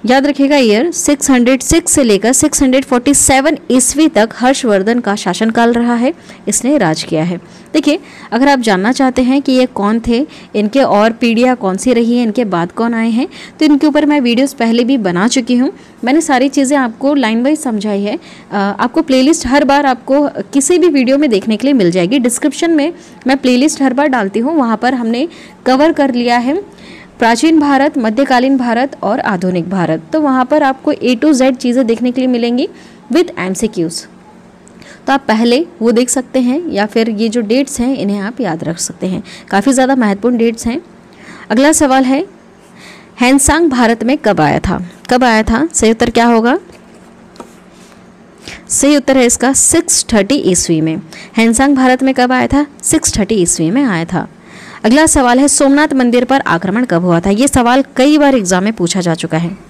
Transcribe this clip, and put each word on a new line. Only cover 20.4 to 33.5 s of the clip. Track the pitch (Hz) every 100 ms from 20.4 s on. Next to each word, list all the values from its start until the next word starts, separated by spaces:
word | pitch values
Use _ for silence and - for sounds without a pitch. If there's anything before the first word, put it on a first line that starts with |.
| - 277 - 359
भी | 349
video | 277 247 277
में | 302
देखने | 202 220 214
के | 262
लिए |
मिल | 269 175
जाएगी। | 180 175 277
Description | 240 - 302 - 339
में | 320 285 339 - - 247
मैं | 269
playlist | 262 247 302 -
हर | 269
बार | 247 294
डालती | 262 196 220
हूँ, | 247 330
वहाँ | 233 220
पर | 240
हमने | 262 226 233 330 - - - -
cover | 262 311
कर | 302 277
लिया | 240 240 240
है | 240 339 403 - - - - -
प्राचीन | 226 233 320 320
भारत, | 285 269 285 302
मध्यकालीन | 220 220 277 254 262 269
भारत | 240 226 277 -
और | 190 240
आधुनिक | - 190 185 180 170
भारत। | 190 160 160 -
तो | 311
वहाँ | 294 262
पर | 254 302
आपको | 277 269 -
A | - 247 247
to | 302
Z | 262 262
चीज़ें | 254 247 247 226
देखने | 226 247
के | 247
लिए | 254
मिलेंगी | 240 240 240 359 - - - -
with | 294 339 -
एमसीक्यूज़। | 185